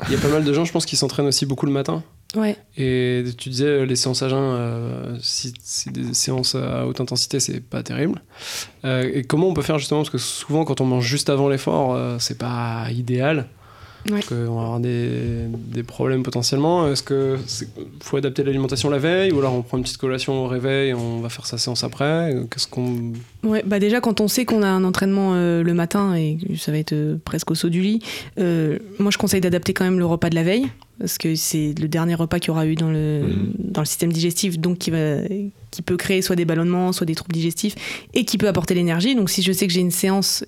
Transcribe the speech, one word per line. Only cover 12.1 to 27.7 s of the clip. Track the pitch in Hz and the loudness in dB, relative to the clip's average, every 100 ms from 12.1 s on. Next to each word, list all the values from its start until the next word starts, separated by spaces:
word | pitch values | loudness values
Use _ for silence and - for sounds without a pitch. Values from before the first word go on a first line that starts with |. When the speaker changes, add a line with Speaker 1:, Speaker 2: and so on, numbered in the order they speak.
| 120 | -2
Speaker 1:
c'est | - 120 | -4 -4
pas | 120 120 117 117 117 | -4 -2 -4 -4 -4
idéal. | 120 120 123 139 156 120 - - - - - - | -4 -2 0 2 0 -2 -12 -20 -20 -20 -8 -2
Speaker 2:
Ouais. | 208 | -2
Speaker 1:
Donc, | - | -2
euh, | 120 117 | -2 -2
on | 117 | -2
va | |
avoir | 113 120 | -2 -2
des, | 123 120 120 120 120 117 117 | -2 -2 -2 -2 -4 -4 -6
des | 113 117 120 | -6 -6 -6
problèmes | 117 - 131 131 | -6 -2 0 0
potentiellement. | 127 123 117 135 156 175 151 | 0 -2 0 2 2 4 2
Est-ce | 135 | 0
que | - 139 135 135 120 | 0 0 2 -2 -4
c'est, | - 110 - - 143 | -8 -10 -12 -14 -14
faut | - 139 | -4 -2
adapter | 139 131 | -2 0
l'alimentation | 139 135 131 127 143 | 0 0 0 0 2
la | 143 | 2
veille, | 156 185 196 | 2 2 4
ou | 147 | 4
alors | 135 | 2
on | 123 | 0
prend | 117 131 | -2 -4
une | |
petite | 120 - | -4 -4
collation | 131 131 143 135 | -2 -2 -2 -2
au | 127 | -2
réveil | 127 135 135 135 | -2 0 2 2
et | |
on | 123 117 117 | 0 -2 -4
va | 117 | -6
faire | - - | -8 -8
sa | 117 | -4
séance | - 120 | -2 -2
après ? | 127 - 143 165 165 127 120 | -4 -2 0 2 0 -2 -4
Qu'est-ce | 131 - | -6 -6
qu'on | 127 123 120 117 117 120 - | -2 -2 -2 -4 -8 -12 -6
Speaker 2:
Ouais, | 220 214 196 | 0 0 0
bah | 202 | 2
déjà, | 208 240 | 2 2
quand | 233 202 | 2 2
on | 208 | 2
sait | - | 2
qu'on | 233 220 | 2 2
a | 196 | 4
un | 190 | 4
entraînement, | 185 185 196 196 190 | 2 2 2 2 4
euh, | 180 175 170 | 4 4 4
le | 170 | 2
matin | 170 170 202 196 | 2 2 2 2
et | 170 156 156 | 2 0 -2
que | 190 160 | -4 -4
ça | - | -2
va | 151 | -2
être, | 151 | 0
euh, | 151 151 156 | 0 0 -2
presque | - 165 - | -4 -4 -2
au | |
saut | 160 | 0
du | 170 | 0